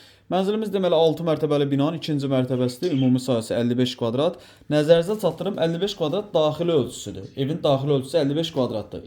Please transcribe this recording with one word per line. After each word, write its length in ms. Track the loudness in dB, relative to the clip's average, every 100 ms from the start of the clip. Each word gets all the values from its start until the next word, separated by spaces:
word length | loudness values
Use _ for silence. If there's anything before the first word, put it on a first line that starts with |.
| -20 _ -4
Mənzilimiz, 360 | 0 0 -2 -2
deməli, 200 | -2 2
altı 320 | 4 4 2
mərtəbəli 400 | -2 -2 0 0 0
binanın 320 | 0 0 -4
ikinci 260 | -4 -4 0
mərtəbəsidir. 640 | 0 0 0 -2 -2 -2
Ümumi 280 | 2 2 2
sahəsi 300 | 2 -2 0 0
əlli 220 | 0 2
beş 160 | 0 -2
kvadrat. 340 | -2 0 -2 -4 -14 -20 -2
Nəzərinizə 480 | 0 6 4 4 0
çatdırım, 340 | -2 -2 -6 -2
əlli 160 | -2 0
beş 140 | -4 -2
kvadrat 380 | -2 -2 -2
daxili 400 | 0 2 0 2 2
ölçüsüdür. 480 | 0 -6 -12 -12 -12 -6
Evin 260 | -4 0
daxili 320 | 2 2 2 0
ölçüsü 220 | 0 0
əlli 160 | 0 0
beş 160 | -2 -2
kvadratdır. 500 | -2 -2 -8 -12